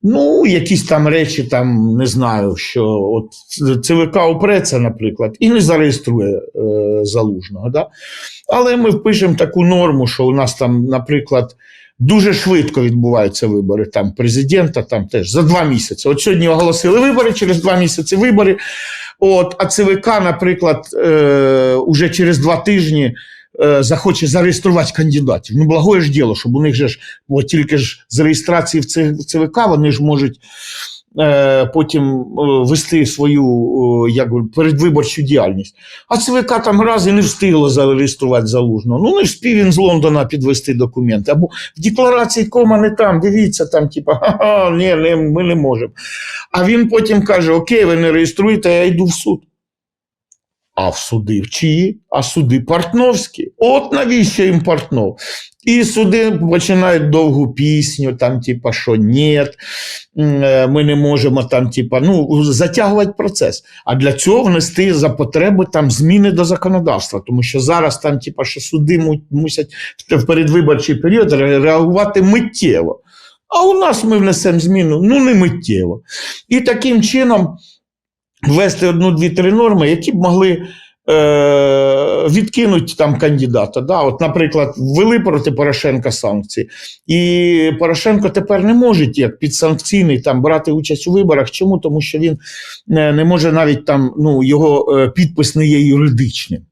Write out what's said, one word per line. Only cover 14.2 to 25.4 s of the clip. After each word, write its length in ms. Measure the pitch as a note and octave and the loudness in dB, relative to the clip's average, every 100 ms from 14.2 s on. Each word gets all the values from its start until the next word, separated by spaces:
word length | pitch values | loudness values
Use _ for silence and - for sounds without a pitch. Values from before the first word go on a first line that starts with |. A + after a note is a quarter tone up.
| A#2+ A#2 C#3 F#3 E3 B2+ | -2 0 0 2 2 -2
там 240 | G#2 A2+ G2 | -4 -6 -4
теж 240 | A#2 F#2 | -4 -2
за 120 | B2 | 0
два 220 | D#3+ F3 | 2 2
місяці. 440 | D#3 B2 - - C#3 | 2 -2 -4 -6 -2
От 120 | C#3+ | 0
сьогодні 280 | G#3+ F#3 E3+ | 0 0 2
оголосили 520 | D#3+ E3+ E3 F3+ G#3 | 2 2 0 2 2
вибори, 320 | C4+ A#3+ A#3 | 2 2 0
через 300 | A3 F#3+ F3 | 0 0 0
два 140 | F3+ F3+ | 0 0
місяці 400 | F3 - D#3 F#3+ | 0 -2 -4 0
вибори. 400 | B3 G#3 G3 F#3 - - - - - - | 2 4 2 0 -4 -14 -14 -14 -16 -2
От, 340 | F#3+ F#3 F3+ - | 2 2 0 -2
а 80 | F#3 | -4
Ц 180 | - | 0
В 160 | G3 F#3+ | 0 0
К, 200 | G#3 G#3+ | 0 0
наприклад, 640 | F3+ E3+ F3+ F3+ F3 D3+ - - | 0 -2 -2 0 0 -2 -4 -4
е, 680 | E3+ D#3 D3 C#3 C3+ C3+ C3 | 0 2 4 4 2 2 2
уже 340 | B2+ C3+ D3+ E3+ | 0 0 0 0
через 300 | E3+ F3 D#3+ | 0 0 2
два 180 | D3 E3 | 0 0
тижні, 580 | F#3 G3+ D#3+ D#3 C3+ A#2 - - _ - | 0 0 0 0 -2 -4 -16 -20 _ -2
е, 200 | D3 C#3+ | 2 2
захоче 440 | B2 D3+ G3+ E3+ D#3 | 2 0 0 -2 0
зареєструвати 680 | D#3 F3 E3+ G3 F3 D#3+ - | 2 2 0 0 0 0 -2
кандидатів. 600 | D#3 C#3+ C3+ - | 0 0 0 -4